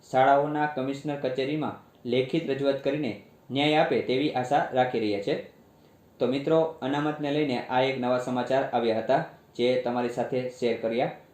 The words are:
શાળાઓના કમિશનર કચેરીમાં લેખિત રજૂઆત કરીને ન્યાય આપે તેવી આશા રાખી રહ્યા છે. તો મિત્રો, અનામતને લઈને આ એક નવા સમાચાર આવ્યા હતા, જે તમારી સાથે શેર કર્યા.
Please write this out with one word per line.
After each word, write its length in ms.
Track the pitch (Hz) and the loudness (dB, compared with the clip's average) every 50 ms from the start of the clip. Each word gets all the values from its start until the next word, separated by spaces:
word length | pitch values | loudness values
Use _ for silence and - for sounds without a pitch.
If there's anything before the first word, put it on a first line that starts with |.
| _ - | _ -2
શાળાઓના 540 | - 131 131 139 139 143 143 147 147 151 151 | 2 4 6 6 6 6 4 2 0 0 -2
કમિશનર 500 | 147 - - 131 139 139 139 - 151 143 | -2 -2 -4 -4 -4 -6 -6 -6 -6 -6
કચેરીમાં 560 | 143 - 131 127 - 135 139 151 156 147 113 98 - - - _ - _ | -2 -2 -4 -2 -2 -2 -2 -2 -2 -4 -4 -6 -10 -16 -20 _ -14 _
લેખિત 440 | 123 117 127 127 131 - 165 160 - | -2 0 0 0 2 0 -2 0 -2
રજૂઆત 340 | 139 131 139 139 139 135 - | -4 0 0 0 0 0 0
કરીને 400 | 139 143 151 151 120 101 - - - - - _ _ | -2 -2 -2 -2 -4 -6 -8 -12 -20 -20 -20 _ _
ન્યાય 240 | 127 139 143 151 151 | -2 0 2 4 4
આપે 260 | 151 165 165 143 113 | 4 4 2 2 0
તેવી 300 | - - 123 131 143 151 | 0 0 0 0 0 0
આશા 360 | - - 127 - 143 151 170 - - | 0 -2 -2 2 2 2 2 2 2
રાખી 260 | 127 127 127 - 117 | 2 2 2 2 -2
રહ્યા 220 | 110 107 104 98 | 0 0 -2 -2
છે. 140 | - - 151 180 - - - - - - _ _ _ - _ _ _ _ _ _ | -2 -2 -4 -4 -4 -12 -18 -20 -20 -20 _ _ _ -20 _ _ _ _ _ _
તો 80 | 127 123 | 0 0
મિત્રો, 340 | 131 139 139 147 160 160 160 160 - - | 0 0 0 2 4 4 4 2 -2 -6
અનામતને 500 | - 131 143 147 147 151 151 151 147 143 | -6 -4 -2 0 -2 -2 -2 -2 -4 -2
લઈને 360 | 143 151 151 139 123 117 - - | 0 0 0 0 0 -2 -4 -2
આ 140 | 127 127 | 2 2
એક 180 | 131 135 135 127 | 2 2 0 -2
નવા 180 | 123 123 127 127 | 0 0 0 0
સમાચાર 520 | 127 - 123 127 123 - 131 135 135 135 - | 0 -2 -2 -2 -2 0 0 0 0 2 0
આવ્યા 260 | 120 117 117 110 110 | 0 2 2 0 0
હતા, 260 | 110 - 131 156 165 - - - _ _ _ | 2 2 2 0 0 -2 -10 -20 _ _ _
જે 260 | - 120 123 127 123 | 0 0 2 2 2
તમારી 280 | - 123 120 123 123 120 | 0 -2 -2 -2 -2 -2
સાથે 400 | 120 - 120 - - 127 127 127 | -2 -4 -4 -2 -2 -4 -4 -4
શેર 320 | - - - 120 110 - | -6 -2 -2 -2 -2 0
કર્યા. 300 | - 113 117 117 135 165 - - - - | -2 -2 0 0 -2 -2 -4 -10 -20 -20